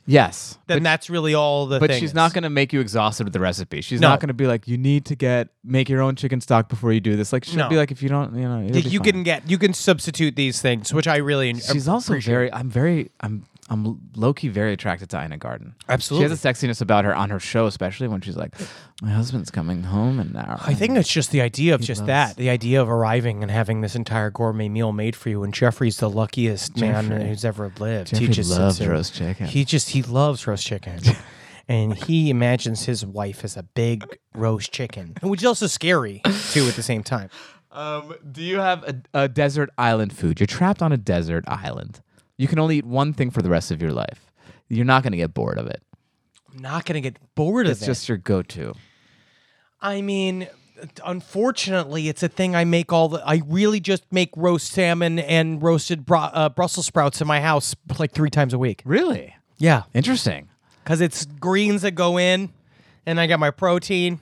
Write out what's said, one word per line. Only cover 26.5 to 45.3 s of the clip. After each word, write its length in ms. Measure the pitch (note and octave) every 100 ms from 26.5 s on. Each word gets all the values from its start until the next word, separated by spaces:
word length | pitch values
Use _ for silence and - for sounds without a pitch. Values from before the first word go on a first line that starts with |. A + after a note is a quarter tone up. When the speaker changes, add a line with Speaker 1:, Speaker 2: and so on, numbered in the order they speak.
| G2+ - A#2+
Speaker 2:
man 320 | A2 G#2+ A2
Speaker 1:
Jeffrey. 180 | G#2+ G#2+
Speaker 2:
who's 140 | G#2 A2+
ever 260 | G#2 G2+ F#2
lived. 300 | G#2+ A2 F2
Speaker 1:
Jeffrey 160 | A2 A#2
Speaker 2:
He 60 |
just 160 | G#2+ F2
Speaker 1:
loves 260 | F2+ F#2+ F2+
Speaker 2:
sits 100 | E2+
there. 80 |
Speaker 1:
roast 200 | D#2+ -
chicken. 320 | - E2 F#2+ F2+
Speaker 2:
He 180 | C3+
just, 240 | C3 D3+ -
he 120 | C3+
loves 440 | A#2+ B2+ D3 C3 -
roast 200 | G2+ -
chicken. 340 | G2+ F#2+ E2+
Speaker 1:
<laughs> 140 | A#2 - - - - - -
Speaker 2:
And 280 | A#2 A2
he 340 | G2+ - E3 D3+
imagines 560 | B2 A#2+ B2 A2+ A2
his 220 | - A2+ G2+
wife 360 | G2+ G2+ F#2+
as 140 | G#2 G2
a 60 |
big 420 | F2 A#2+ A#2 A2+ - - _
roast 360 | A2 A2+ G#2+ -
chicken, 440 | - A#2+ G2+ E2+ -
which 180 | F#3 G3
is 60 | A#3+
also 200 | A3 G3+
scary, 540 | - E3 E3+ A2+ G2 - G3+ -
too, 180 | D3+ B2+
at 60 |
the 80 | A#2
same 200 | A#2 A2+
time. 280 | G#2 B2 F#2+ - - - _
Speaker 1:
Um, 420 | C3+ D3+ D3+ D3 E3 D3
do 120 | C3+
you 160 | F3 F#3+
have 260 | F#3+ F3
a, 120 | D3 B2+ - C#3+
a 60 | C#3
desert 420 | B2+ C#3+ C#3+ C#3+ -
island 360 | A#2+ A2+ G#2
food? 240 | - E2+ D#2+
You're 80 | G2+
trapped 360 | - F#3 G3+
on 100 | E3
a 60 | C3+
desert 440 | G2 F2 E2 E2+ -
island. 540 | - C#2 - - - _ _ _ -
You 120 | C3+
can 100 | D#3+
only 180 | D#3+ D3+
eat 80 |
one 300 | A#2+ B2+ D3
thing 160 | C#3+ B2+
for 100 | B2
the 80 | F2+
rest 220 | E2 -
of 100 | D#2+
your 120 | E2
life. 380 | A#1+ G1+ - _ _ - - _
You're 160 | A#2
not 200 | B2 C3
gonna 120 | B2 F2
get 160 | E2